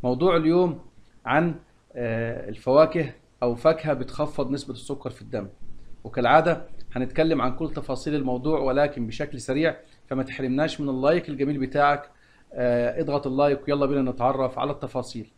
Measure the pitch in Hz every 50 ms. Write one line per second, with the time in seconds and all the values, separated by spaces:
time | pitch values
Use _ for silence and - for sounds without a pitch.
0 | - 123 127 123 160 185 175 170 160 156 165 175 185 175 151 - - - _ -
1 | - - _ - _ - 127 151 170 175 160 - - _ _ _ _ _ - 123
2 | 120 113 113 113 117 113 117 - - - 107 - - 127 131 147 160 156 - 175
3 | 156 131 - - _ _ _ _ - 123 120 120 - 156 165 160 - 156 143 127
4 | 151 - - - 151 147 - - 139 123 135 139 - - 127 113 - - 139 143
5 | - 127 113 - 107 110 120 110 98 98 - - - - - - - - - -
6 | - - - 131 123 120 135 160 156 170 165 160 - - - - - - - 123
7 | 127 123 - - 160 160 160 139 120 127 123 - 160 147 - - 139 - 135 127
8 | - 156 147 147 135 131 123 127 123 151 160 147 139 135 127 139 147 147 147 127
9 | 120 113 110 - 147 147 - 127 117 - 131 143 160 165 151 - - - - -
10 | - - 135 131 131 135 - - 135 127 127 135 156 160 - - 147 139 131 131
11 | 131 143 165 175 170 - 147 131 139 139 147 135 131 127 - 147 143 143 147 143
12 | - - _ _ _ _ _ _ _ _ - - 123 123 120 120 120 120 - -
13 | 160 147 143 143 143 139 131 135 143 143 139 139 - - 143 143 143 - 147 139
14 | 131 127 123 - 120 131 135 135 131 127 - - 123 143 143 - - 127 - 131
15 | 120 - - 117 107 - _